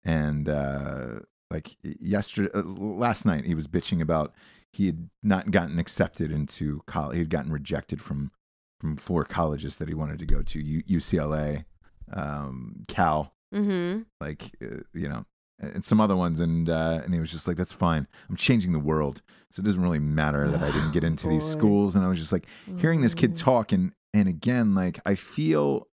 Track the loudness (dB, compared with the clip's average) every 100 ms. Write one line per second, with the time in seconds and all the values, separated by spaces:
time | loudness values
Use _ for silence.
0 | 0 0 0 -2 0 0 -2 -4 -6 -8
1 | -8 -10 -14 _ _ -8 -8 -14 -12 -8
2 | -2 -2 -2 -2 0 0 -6 -6 -6 -2
3 | 0 2 0 0 0 -2 0 -4 0 -2
4 | 2 0 0 _ -20 -20 _ 0 0 0
5 | -8 _ 0 2 2 0 2 -2 -2 -2
6 | -2 -2 -4 -2 -4 -4 -4 -4 -6 -6
7 | -4 -2 -2 -2 -2 -6 -4 -6 -4 -10
8 | -6 -6 -6 _ _ _ _ _ -6 -6
9 | -2 -2 0 0 0 -2 -6 -8 -6 -4
10 | -4 -6 2 4 4 -2 -2 -4 0 0
11 | 2 0 0 -2 -2 -4 -8 _ -20 _
12 | -12 -8 -6 -6 -8 -10 -12 -14 -10 0
13 | 2 2 -2 _ _ -2 0 0 -2 -4
14 | -8 _ -10 -10 -14 -14 -12 -12 -12 -8
15 | -6 -6 -10 _ _ _ -8 -6 2 4
16 | 6 4 2 2 2 2 2 2 2 0
17 | 0 -2 -2 -4 -4 -2 -4 0 2 2
18 | -2 -12 -10 -2 2 4 4 0 2 2
19 | 0 -4 _ -20 _ -2 0 2 2 2
20 | 2 2 2 2 2 2 0 0 2 2
21 | 0 0 0 0 0 2 4 6 4 2
22 | 2 0 0 -2 -4 -20 -12 0 2 4
23 | 2 4 2 4 2 2 4 2 0 -4
24 | _ 2 4 2 0 2 4 4 2 -2
25 | -2 -2 -2 -2 2 4 2 0 -6